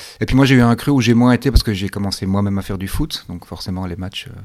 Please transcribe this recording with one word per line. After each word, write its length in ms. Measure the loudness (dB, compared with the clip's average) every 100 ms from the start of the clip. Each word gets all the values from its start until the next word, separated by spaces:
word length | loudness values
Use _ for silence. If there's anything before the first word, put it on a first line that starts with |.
| -16 -6
Et 60 | 0
puis 100 | 4
moi, 80 |
j'ai 120 | 6 6
eu 40 |
un 160 | 4 2
creux 160 | 2
où 80 | 2
j'ai 140 | 4
moins 180 | 4 4
été 180 | 4 2
parce 120 | 0
que 100 | 0
j'ai 160 | -4 -4
commencé 380 | -6 -6 -4 -2
moi-même 320 | 0 0 -2
à 40 |
faire 140 | -4 -8
du 100 | -6
foot. 360 | -4 -4 -6 -12
Donc 160 | -14 -12
forcément, 400 | -12 -8 -6 -6
les 100 | -8
matchs, 300 | -8 -10 -14
euh, 100 | -16